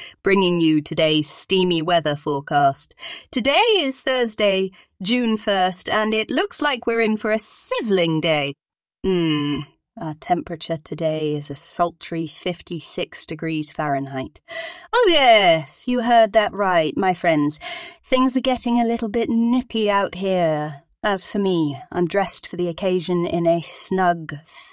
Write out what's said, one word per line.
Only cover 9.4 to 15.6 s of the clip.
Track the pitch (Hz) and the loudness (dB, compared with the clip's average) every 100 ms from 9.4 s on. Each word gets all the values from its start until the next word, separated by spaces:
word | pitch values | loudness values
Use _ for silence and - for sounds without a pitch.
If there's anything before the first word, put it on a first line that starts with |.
| 147 143 143 _ _ - | 0 -4 -8 _ _ -12
our | 156 151 | -10 -6
temperature | - 170 151 165 - 160 | -2 -2 -4 -10 -8 -8
today | - 160 160 156 151 | -8 -6 -4 -2 -2
is | 147 147 | -4 -6
a | 135 | -6
sultry | - - 175 170 - 165 160 | -4 -2 -2 -4 -8 -6 -6
fifty-six | - 185 170 - 170 - - 160 - - | -6 -8 -8 -8 -10 -8 -8 -8 -10 -12
degrees | 156 160 156 151 | -8 -6 -4 -6
Fahrenheit. | - 151 139 135 135 131 - - - - - - | -6 -2 -2 -4 -8 -10 -12 -14 -12 -12 -14 -2
Oh | 480 427 | 2 4
yes, | 311 254 214 185 160 | 6 8 8 6 4